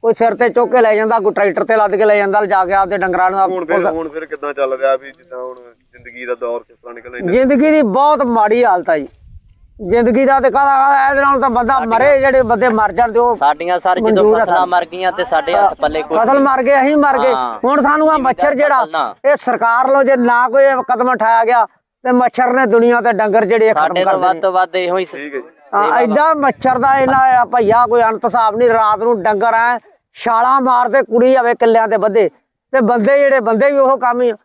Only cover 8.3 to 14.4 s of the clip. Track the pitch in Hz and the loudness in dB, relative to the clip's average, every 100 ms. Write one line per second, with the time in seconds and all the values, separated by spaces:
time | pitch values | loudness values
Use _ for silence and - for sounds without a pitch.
8.3 | 233 214 240 233 180 170 160 135 _ - | 0 0 2 2 0 0 -4 -4 _ -20
9.3 | - _ _ _ - 190 233 233 233 269 | -20 _ _ _ -14 -2 0 2 2 2
10.3 | 269 254 269 277 269 269 277 269 277 277 | 2 2 0 0 2 2 2 0 0 0
11.3 | 277 269 233 233 269 226 226 277 277 269 | 0 0 -2 0 -2 0 0 2 2 2
12.3 | 262 233 226 247 220 214 180 233 226 240 | 2 0 0 0 0 -2 0 0 2 0
13.3 | 226 139 151 170 180 185 - 220 208 214 | 0 0 -2 -2 -2 0 0 0 2 2
14.3 | 220 | 2